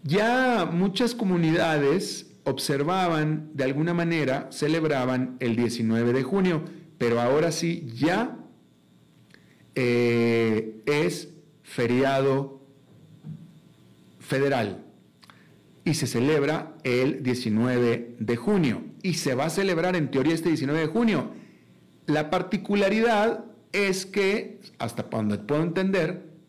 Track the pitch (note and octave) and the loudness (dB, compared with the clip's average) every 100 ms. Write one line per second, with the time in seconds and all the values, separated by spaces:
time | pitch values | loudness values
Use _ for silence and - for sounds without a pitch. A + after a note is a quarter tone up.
0 | D3 F3+ A3 B3 B3+ A#3 E3+ E3+ G3 F#3 | 0 0 2 2 2 0 0 0 0 0
1 | A#3+ - G3+ F3+ E3 E3 E3+ D3+ C#3+ E3+ | -2 0 0 2 2 2 2 2 2 2
2 | - - - - - C3 - C#3 D3 F#3 | -2 -10 -14 -8 -6 -4 -2 -2 0 0
3 | F3+ D#3+ D3+ D#3 D#3 C3+ C3 C#3 E3+ F3 | 0 0 0 -2 -6 -4 -2 0 0 0
4 | E3+ E3 C3+ C3+ - - D3 D#3+ D#3 C#3 | 0 0 0 -2 -4 -4 0 0 0 0
5 | B2+ B2+ B2+ - B2 A2+ A#2 - A2+ A2+ | 0 0 -2 -4 -2 0 0 0 0 2
6 | A#2+ B2+ C3+ G3 F#3 D#3+ D#3+ - - - | 2 2 0 0 2 0 -4 -14 -20 -4
7 | A#2+ A#2 A#2+ C#3+ E3 D#3 E3+ E3 B2+ A#2 | 0 2 2 2 0 -2 -4 -4 -8 -2
8 | D3 F#3 B3 - - - _ _ _ _ | 0 0 -2 -8 -18 -20 _ _ _ _
9 | _ _ _ - - _ - - B2 A#2+ | _ _ _ -20 -20 _ -10 -2 2 4
10 | A#2+ A#2+ A#2 A#2 A2+ A2 - - - D3 | 4 4 4 4 2 2 -2 -8 -2 0
11 | F3 - - - - _ - - A#2 B2 | 0 -2 -12 -20 -20 _ -14 -4 0 2
12 | C3+ C3+ C#3 C3+ C#3 - - - - - | 2 2 2 2 -2 -10 -20 -20 -20 -20
13 | - - - - - - - - - - | -20 -20 -16 -16 -18 -20 -20 -20 -20 -20
14 | - - - C3+ C#3 C3+ G#2+ F2+ - - | -20 -20 -6 0 2 2 -2 -6 -16 -20
15 | _ _ - - - - _ - - D3+ | _ _ -20 -20 -20 -20 _ -8 -4 -2
16 | A#2+ A#2+ C3 D#3 C#3 D#3+ - - C3 B2 | -2 0 2 2 2 -2 -6 -10 -2 2
17 | C3 - B2+ A#2+ A2+ G#2+ B2 B2 A#2+ A#2 | 2 0 -2 -2 0 2 2 4 2 2
18 | - - A2 A#2 - G#3 D3 F#2+ - - | -4 -8 -4 -2 2 2 2 0 -6 -8
19 | F#3 - C#3+ B2+ D#3 E3 F#3+ E3+ F3+ F3+ | -4 -2 -2 0 0 0 0 0 0 0
20 | C#3+ C3 C#3 D#3+ F3 D3 C3 D#3 D#3 A3 | 0 2 2 2 0 0 0 0 0 2
21 | A#3 E3+ - - - - - - - - | 2 2 -2 -10 -20 -20 -20 -20 -20 -20
22 | - D3+ D3+ F#3 F3+ G3+ - G3+ F#3+ A3 | -2 -2 0 -2 -2 -4 0 2 4 4
23 | A3+ G#3+ A3 A3+ - - _ G3 G3 F#3+ | 2 2 2 0 -8 -20 _ -2 0 -2
24 | - G3+ G3 G#3+ - - - - A2+ - | -2 0 0 0 -4 -14 -20 -10 -8 -6
25 | - A#2 G#2+ G#2 - D3 E3+ E3 F#3+ F#3+ | -6 -2 -2 -2 -2 0 0 0 0 0
26 | D#3+ - - - | 0 -4 -14 -20